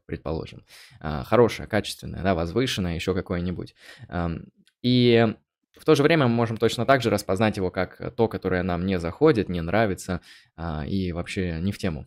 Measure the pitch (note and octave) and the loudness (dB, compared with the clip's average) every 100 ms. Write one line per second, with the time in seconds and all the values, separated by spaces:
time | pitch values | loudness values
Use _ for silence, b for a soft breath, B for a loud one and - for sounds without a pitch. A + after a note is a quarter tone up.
0 | - E2 - D#2+ - - - B B B | -12 -10 -6 -6 -8 -16 -20 B B B
1 | D#2 D2+ B1+ A2 A2+ - D2 G#2+ - - | -8 -6 2 4 4 2 -4 -4 -4 -10
2 | - - F#2 F2 E2+ G2 C3 - F2+ E2+ | -12 -4 -2 0 0 -2 -2 -2 -4 -4
3 | - F#2 - F2+ F2+ F2 F2 B B B | -2 -4 -4 -4 -4 -6 -10 B B B
4 | B2 F2 E2+ E2 - _ _ _ B2 B2 | -10 -4 -4 -6 -10 _ _ _ 0 4
5 | A#2+ A#2 A2+ - _ _ _ _ - C#3+ | 6 6 4 0 _ _ _ _ 2 4
6 | D3 E3 B2+ A#2 A2+ A2 A2+ - A2+ C3+ | 6 4 4 2 0 0 0 0 2 4
7 | A#2 G#2 - F#2+ A2 G2+ F#2 F#2+ F2+ - | 4 0 0 2 2 0 -4 -2 -6 -6
8 | F2+ - A2+ F#2+ F#2 F2+ F2+ F2 F#2 F#2 | -12 -2 -2 0 -2 -2 0 -2 0 -2
9 | E2 - D#3+ A#2+ F#2 F2 E2 G2+ A2 F2+ | -2 2 4 4 0 -2 0 0 0 -2
10 | - F2 B B B - E2 D#2 D2 G2 | -6 -8 B B B -10 -6 -6 -4 -4
11 | F#2 E2+ F2 - F2+ E2 F#2+ G2+ G2 D2 | -4 -4 -6 -4 -4 -2 -4 -4 -6 -6